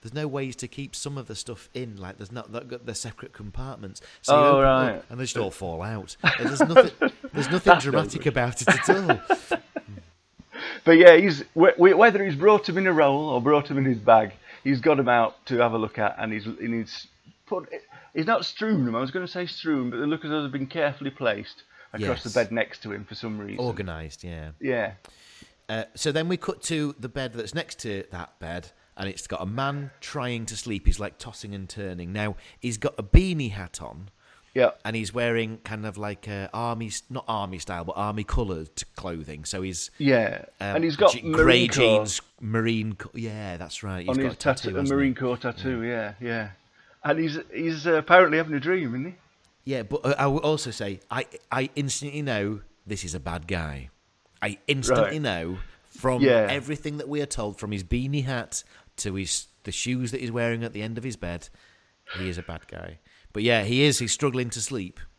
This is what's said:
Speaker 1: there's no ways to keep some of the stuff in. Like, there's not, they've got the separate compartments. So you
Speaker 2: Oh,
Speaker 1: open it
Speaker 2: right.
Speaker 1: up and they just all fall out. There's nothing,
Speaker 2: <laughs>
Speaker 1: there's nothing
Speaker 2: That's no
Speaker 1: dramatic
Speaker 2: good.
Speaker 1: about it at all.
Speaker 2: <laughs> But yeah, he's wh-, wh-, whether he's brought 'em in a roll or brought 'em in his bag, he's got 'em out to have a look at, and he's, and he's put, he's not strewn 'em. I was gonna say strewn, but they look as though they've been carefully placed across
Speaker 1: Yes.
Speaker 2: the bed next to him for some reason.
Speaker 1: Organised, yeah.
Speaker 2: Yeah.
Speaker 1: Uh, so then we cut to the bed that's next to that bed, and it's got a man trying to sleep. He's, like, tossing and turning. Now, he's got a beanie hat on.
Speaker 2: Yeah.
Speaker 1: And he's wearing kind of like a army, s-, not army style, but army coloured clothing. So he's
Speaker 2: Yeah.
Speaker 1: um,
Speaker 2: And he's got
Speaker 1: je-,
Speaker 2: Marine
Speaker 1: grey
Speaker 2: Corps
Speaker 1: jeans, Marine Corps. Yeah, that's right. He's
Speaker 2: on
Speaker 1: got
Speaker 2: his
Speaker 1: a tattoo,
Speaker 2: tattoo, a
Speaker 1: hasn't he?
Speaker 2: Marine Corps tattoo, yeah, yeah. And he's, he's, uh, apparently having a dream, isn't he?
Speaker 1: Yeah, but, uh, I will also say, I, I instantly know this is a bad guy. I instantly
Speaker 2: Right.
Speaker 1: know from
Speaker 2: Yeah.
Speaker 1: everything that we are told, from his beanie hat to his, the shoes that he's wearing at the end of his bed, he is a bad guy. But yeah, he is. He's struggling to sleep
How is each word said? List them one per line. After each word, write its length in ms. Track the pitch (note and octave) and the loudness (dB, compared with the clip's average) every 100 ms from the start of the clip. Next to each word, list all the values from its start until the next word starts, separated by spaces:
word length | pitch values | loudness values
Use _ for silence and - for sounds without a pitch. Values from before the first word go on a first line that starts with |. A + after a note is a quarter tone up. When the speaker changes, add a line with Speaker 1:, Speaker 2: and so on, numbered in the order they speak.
Speaker 1:
there's 140 | A#2 C3 | -10 -6
no 120 | D3+ | -4
ways 280 | C3+ C3+ A#2+ | -4 -6 -8
to 120 | B2+ | -12
keep 280 | - C#3 - | -10 -12 -10
some 200 | - C#3 | -10 -10
of 120 | A#2+ | -10
the 80 | G#2+ | -12
stuff 340 | - A#2 - - | -12 -14 -12 -12
in. 200 | B2 G2+ | -10 -12
Like, 200 | F#2 G2+ | -14 -14
there's 140 | G2+ | -14
not, 200 | A#2+ G#2+ | -14 -10
they've 160 | A2 C3 | -12 -10
got 200 | B2 A#2+ | -14 -10
the 80 | G#2 | -10
separate 380 | A2+ - - | -10 -12 -18
compartments. 680 | - G#2 F#2+ C3 C3+ G2+ F#2+ - - | -16 -12 -8 -8 -10 -14 -16 -20 -12
So 120 | - D3 | 4 6
you 80 | |
Speaker 2:
Oh, 60 | D3 | 8
Speaker 1:
open 100 | C#3 | 8
it 40 | |
Speaker 2:
right. 260 | C3+ C3 B2+ G2+ | 8 6 4 -2
Speaker 1:
up 100 | - | -10
and 80 | B2 | -10
they 60 | B2+ | -6
just 120 | B2 | -2
all 140 | G2+ | -4
fall 320 | - F#2+ E2 | -4 -8 -6
out. 340 | F#2+ A2 F#2 - E3+ - | -6 -8 -10 -2 -2 0
There's 200 | - C#3 | -2 2
nothing, 320 | C#4+ E3+ B3 - | 6 8 6 4
Speaker 2:
<laughs> 120 | C4+ - C4+ | -2 -2 -10
Speaker 1:
there's 180 | - C3+ | -6 0
nothing 200 | F3 G3 | 2 6
Speaker 2:
That's 120 | F3 C#3 | 6 6
no 60 | |
Speaker 1:
dramatic 320 | B2+ D#3 - | 0 0 -2
Speaker 2:
good. 60 | D3 | -2
Speaker 1:
about 300 | C3 A#2+ A#2+ | 0 -2 0
it 40 | A#2+ | 2
at 220 | D#3 - | 2 4
all. 300 | F#3+ F#3 - - F#4+ - - | 2 2 -6 -4 -4 -2 -8
Speaker 2:
<laughs> 0 | - - - G2+ - _ _ _ - - - - | -8 -16 -14 -20 -20 _ _ _ -20 -14 -12 -4
But 100 | - | 6
yeah, 220 | E3 F3+ E3 | 12 12 12
he's 240 | G3 D3 - - | 10 0 -4 6
wh-, 200 | F3+ - | 6 10
wh-, 200 | F3 F3 | 8 10
whether 260 | A3+ G3+ | 8 6
he's 120 | G3 C#3+ | -2 4
brought 320 | F#3 G#3 G#3 | 6 6 4
'em 100 | F3+ | 0
in 100 | F#3+ | 2
a 60 | |
roll 360 | E3 C#3+ C#3 D#3 | 6 4 4 0
or 120 | B2+ | 0
brought 280 | A#2+ D3 C#3+ | 4 4 2
'em 60 | C#3 | -2
in 80 | C3+ | 0
his 120 | A#2 | 0
bag, 340 | G#2+ A2+ G#2+ - - - | 8 8 6 -6 -20 -8
he's 160 | C3+ C#3 | -2 2
got 180 | D#3 D3 | 4 4
'em 80 | B2+ | 6
out 360 | A#2+ A2+ - - | 4 4 -2 -4
to 100 | B2 | 2
have 140 | A#2+ | 2
a 40 | A2+ | 2
look 200 | A2 - | -4 -2
at, 180 | G#2 - | -2 -2
and 160 | A2 | -6
he's, 120 | G#2+ G#2 | -6 -8
and 280 | - A#2 | -10 -6
he's 340 | A#2 A2 - - _ _ _ _ | -6 -6 -12 -18 _ _ _ _
put, 240 | F#3 D3+ - - - - | -8 -8 -16 -16 -20 -12
he's 120 | - D#3+ | -6 0
not 200 | A3+ F3 | 0 -2
strewn 420 | - A3 G#3 B2 | -4 0 2 2
'em. 80 | A2+ | 0
I 40 | |
was 120 | C3 | -2
gonna 160 | F#3 F3+ | -4 -6
say 180 | F3+ F3+ | -8 -8
strewn, 440 | - D#3+ D3 B2 | -6 -2 -2 -2
but 80 | A#2 | -4
they 80 | D3 | -4
look 200 | D#3+ D#3+ | -4 -4
as 60 | |
though 100 | D3+ | -4
they've 100 | C#3+ | -4
been 160 | C#3 C3+ | -6 -6
carefully 420 | E3 D3 C3+ C#3 | -2 -2 -2 -10
placed 520 | - B2+ G#2 G#2+ - - - - | -4 -2 -2 -6 -16 -20 -20 -16
across 300 | A2+ G#2 A#2+ | -6 -4 -4
Speaker 1:
Yes. 0 | |
Speaker 2:
the 60 | A#2+ | -2
bed 200 | A2 A2 | 0 0
next 300 | A2+ A2 - | 0 -4 -4
to 80 | A2 | -10
him 140 | G2+ G#2 | -10 -10
for 100 | A2 | -12
some 220 | A#2 G#2+ | -10 -8
reason. 260 | G2+ G#2+ | -8 -6
Speaker 1:
Organised, 600 | B2 A2 F#2+ D#2+ D#2+ - | -6 -6 -8 -10 -12 -14
yeah. 280 | F2+ E2+ D#2 D2+ | -14 -12 -14 -10
Speaker 2:
Yeah. 340 | C3+ B2 G2+ F#2+ - _ - - - _ _ | -4 -2 -4 -8 -20 _ -20 -20 -20 _ _
Speaker 1:
Uh, 140 | A2 G#2+ - | -8 -8 -6
so 160 | D#3 | -4
then 160 | D3 E3 | -2 -2
we 100 | F3+ | -4
cut 240 | - - | -6 -8
to 320 | - D#3+ D3 C#3 | -6 -4 -4 -6
the 100 | A#2 | -12
bed 240 | B2+ C3 | -8 -10
that's 200 | A#2 G#2+ E3 | -8 -8 -8
next 240 | - - | -8 -10
to 240 | A#2+ G2 F#2+ | -10 -8 -10
that 260 | F2+ E2+ _ | -14 -14 _
bed, 320 | E2 F2 F2 _ _ - | -12 -10 -12 _ _ -12
and 100 | G2 | -10
it's 200 | - - | -10 -10
got 140 | F2 | -8
a 40 | F#2 | -8
man 460 | A2+ C3+ C#3 C#3 - | -4 -6 -6 -10 -14
trying 440 | - D3+ B2 A#2+ A2+ | -12 -8 -6 -6 -8
to 100 | A2 | -10
sleep. 280 | A#2+ G#2 - | -8 -2 0
He's, 140 | - | 0
like, 180 | G#2 - | -2 -12
tossing 360 | - G#2+ G#2 G2+ | -18 -16 -14 -12
and 120 | F#2+ | -12
turning. 420 | - G2 F2+ F2 | -10 -10 -8 -8
Now, 240 | G2+ G#2 G2 - - | -4 -4 -6 -14 -10
he's 180 | B2 A2 | -8 -4
got 160 | D3 - | -4 -4
a 60 | |
beanie 480 | G#2 F3 F#3 E3 B2+ | 6 6 6 -2 -4
hat 300 | G2 F2+ - | -8 -10 -12
on. 280 | C2+ B1+ G2 _ _ _ _ | -14 -14 -18 _ _ _ _
Speaker 2:
Yeah. 180 | - B2 - | 2 2 2
Speaker 1:
And 140 | G#2+ A2+ | -8 -6
he's 160 | G#2+ | -4
wearing 460 | A2+ A#2+ A#2 A2+ A2 | -2 0 0 -2 -6
kind 220 | - G#2+ G#2+ | -12 -10 -10
of 120 | G2+ | -8
like 300 | G#2 G2+ - | -10 -10 -10
a 220 | G2+ G2 | -10 -8
army, 340 | - A#2+ A2+ A2+ | -6 -6 -6 -6
s-, 160 | - - | -10 -10
not 140 | A#2+ - | -12 -4
army 320 | A2 G2+ F#2 | -4 -4 -8
style, 280 | - F2 E2+ | -8 -8 -8
but 80 | F#2 | -6
army 300 | G#2 G#2+ G#2 | -4 -4 -2
coloured 580 | - A2 F2 D#2+ - - - | -2 -2 -4 -8 -12 -14 -12
clothing. 480 | F#2+ E2+ D2+ D2+ D2+ | -10 -10 -10 -12 -10
So 160 | F#2+ | -8
he's 300 | F#2+ F2 - _ | -6 -8 -10 _
Speaker 2:
Yeah. 460 | C#3+ B2+ G#2+ - - _ | 4 4 2 -2 -12 _
Speaker 1:
um, 160 | G2 A#2+ | -4 -2
Speaker 2:
And 80 | |
he's 140 | E3 D3 | -2 4
got 160 | G3+ | 4
Speaker 1:
je-, 80 | - | 4
Speaker 2:
Marine 120 | E3 | -2
Speaker 1:
grey 340 | D#3+ D#3+ B2 A#2+ | 2 6 6 4
Speaker 2:
Corps 40 | - A#2+ G#2+ | 4 4 4
Speaker 1:
jeans, 220 | G#2+ - - _ | 2 -6 -10 _
Marine 520 | A2 A2+ A2+ A2+ A2 G#2 | -4 -2 0 -2 -4 -8
Corps. 160 | - - | -12 -12
Yeah, 400 | A2+ G#2+ G#2 F2 | -10 -10 -10 -10
that's 260 | E2+ - | -12 -12
right. 200 | G#2 F#2 | -10 -8
He's 80 | F2+ | -4
Speaker 2:
on 60 | C3 | -2
Speaker 1:
got 60 | C3+ | -2
Speaker 2:
his 80 | |
Speaker 1:
a 20 | A2+ | -2
tattoo, 240 | - C3 | -2 -2
Speaker 2:
tattoo, 120 | A2+ F#2+ | -2 -4
a 40 | |
Speaker 1:
hasn't 60 | C3+ | 0
he? 40 | C#3 | 2
Speaker 2:
Marine 200 | C#3 B2 | 0 0
Corps 220 | B2+ A#2+ | -4 -4
tattoo, 460 | B2+ A2+ C3 B2 | -6 -6 -6 -4
yeah, 300 | A2+ A#2+ G#2 G#2 | -4 -4 -6 -8
yeah. 300 | A#2+ A#2 G#2+ F#2+ _ _ _ _ | -6 -6 -6 -12 _ _ _ _
And 160 | D3 D#3 | -2 0
he's, 220 | D#3+ D3+ - | 0 -4 -10
he's, 340 | A2 E3 D#3+ D#3 | -6 -4 -2 2
uh, 60 | |
apparently 440 | D#3+ - F3 F3+ D#3 | 2 6 8 8 4
having 140 | D#3+ | 0
a 60 | D3 | -2
dream, 300 | C#3+ F#3 D3 | -2 -2 -2
isn't 120 | A#2+ D3+ | -4 -8
he? 100 | F3+ _ _ _ _ | -10 _ _ _ _
Speaker 1:
Yeah, 200 | - C3 | -8 -6
but, 180 | G#2 D3 B2+ | -4 -4 -2
uh, 100 | C#3 | 0
I 100 | C#3 | 2
will 120 | C#3 | 2
also 300 | D3+ D#3 C3 | 0 0 -4
say, 280 | A2 G#2 F#2+ _ | -8 -8 -8 _
I, 180 | A#2 - - _ | -8 -8 -12 _
I 200 | B2 C3+ - | -4 -4 -4
instantly 440 | C#3 - C#3+ C#3+ | -4 -4 -6 -8
know 380 | C#3+ A2+ G2+ G#2+ - _ - | -4 -2 -2 -4 -12 _ -10
this 200 | G#2 F2+ | -10 -8
is 100 | D#2+ | -8
a 60 | |
bad 260 | C#2+ E2+ E2 | -6 -8 -6
guy. 420 | F2+ D#2 C#2 B1+ _ _ _ _ _ | -6 -4 -8 -14 _ _ _ _ _
I 160 | G#2+ G2+ - | -8 -8 -4
instantly 440 | C#3 B2 B2 G#2 | -2 2 2 2
Speaker 2:
Right. 80 | D3+ | 0
Speaker 1:
know 380 | C#3+ F2+ E2 F#2 - - _ | -2 -2 -4 -8 -10 -16 _
from 360 | - C3 B2+ | -6 -2 2
Speaker 2:
Yeah. 240 | C3+ A#2 G#2+ | 4 6 4
Speaker 1:
everything 480 | C#3 C3 D3+ D#3 D3 | -2 -4 -8 -6 -8
that 100 | D3+ | -6
we 140 | D3 | -6
are 40 | C#3+ | -4
told, 320 | - G#2+ G2 | -4 -6 -6
from 140 | G#2 | -6
his 140 | G#2 F2+ | -6 -4
beanie 400 | A#2+ C3 D3 C3 | -4 -2 -2 -2
hat 400 | B2+ A2+ - - - _ - | -4 -6 -10 -12 -20 _ -8
to 160 | G#2+ | -6
his, 320 | F#2+ F#2 - - _ | -4 -4 -6 -8 _
the 80 | - | -12
shoes 400 | - - B2+ B2 | -8 -4 -4 -4
that 80 | B2+ | -6
he's 120 | B2+ | -6
wearing 300 | A#2 A#2 A#2 A#2 | -2 -2 -2 -6
at 80 | |
the 80 | G2+ | -8
end 160 | A2 A#2 | -8 -8
of 80 | B2+ | -10
his 100 | A2 | -8
bed, 320 | F2 F2 - - _ _ _ _ _ F#2 | -8 -8 -12 -20 _ _ _ _ _ -8
he 100 | F#2 | -8
is 100 | F2 | -8
a 60 | |
bad 240 | - E2 - | -10 -14 -14
guy. 320 | E2+ E2+ E2 _ _ - | -16 -16 -16 _ _ -12
But 100 | G#2+ | -2
yeah, 200 | A2 A#2 | 2 2
he 200 | G2+ B2 | 2 4
is. 160 | D3 C#3 | 4 4
He's 120 | A#2 | -2
struggling 380 | - C#3+ B2+ A#2+ | -2 -2 -2 -4
to 100 | A#2+ | -6
sleep 400 | G#2+ C3 F#2 - - | -6 -6 -8 -12 -20